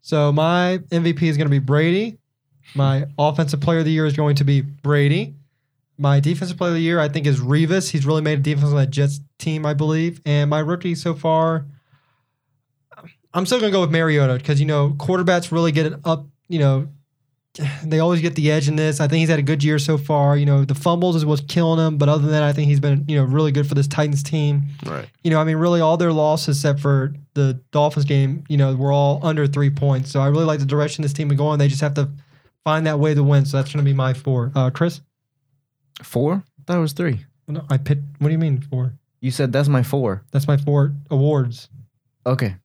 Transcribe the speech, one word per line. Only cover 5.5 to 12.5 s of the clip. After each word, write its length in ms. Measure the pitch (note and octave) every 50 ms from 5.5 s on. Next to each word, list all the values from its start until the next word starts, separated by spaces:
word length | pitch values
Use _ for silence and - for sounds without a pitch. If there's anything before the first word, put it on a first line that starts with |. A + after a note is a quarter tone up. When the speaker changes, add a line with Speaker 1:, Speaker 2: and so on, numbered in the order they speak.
| _ _ _ _ _ _ _ _ _
Speaker 1:
My 240 | - C#3+ C#3 C#3+ C#3
Defensive 360 | C#3 D3 F3 - F#3+ F3 F3+
Player 140 | - F3+ F3
of 40 | E3+
the 60 | E3 E3
Year, 180 | E3 E3+ E3+
I 80 | D3+ D3
think, 180 | D3 D#3+ C#3+
is 140 | D3 C#3 C3
Revis. 500 | A#2+ B2 C#3+ D3+ D#3+ D3+ F3+ F#3+ F#3 -
He's 160 | - D3+ C#3
really 160 | C#3 D#3 D#3 D#3
made 160 | D3+ D3+ C#3+
a 40 | C#3
difference 280 | D3+ D3+ C#3+ C#3+ C#3+
on 60 | C#3+
that 140 | C#3+ C3+ C3
Jets 300 | - C#3 C#3+ C#3+ C#3+ - - _ _ _
team, 280 | - E3 D#3 D#3 D3+
I 80 | D3+ D3+
believe. 460 | D3 D#3 D3+ D#3 D#3 E3 E3+ E3+ - _
And 240 | D3+ D3 D3 D3 D3
my 120 | D3+ D3+
rookie 340 | D#3 D3+ F3 F3 F3 F3+ E3+
so 180 | C#3+ - F3 E3
far, 520 | C#3 - E3 D#3+ D#3+ D#3+ E3 E3 D#3+ C#3+ - - - _ _ _ _ _ _ _ _ _ _ _ _ _ _